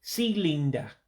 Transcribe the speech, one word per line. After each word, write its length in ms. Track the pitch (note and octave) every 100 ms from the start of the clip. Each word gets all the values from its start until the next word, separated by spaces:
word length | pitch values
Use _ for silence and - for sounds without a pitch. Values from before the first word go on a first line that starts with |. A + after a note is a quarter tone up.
cylinder 880 | - - A#3 G#3 F3+ D3 C#3+ B2+ G#2 -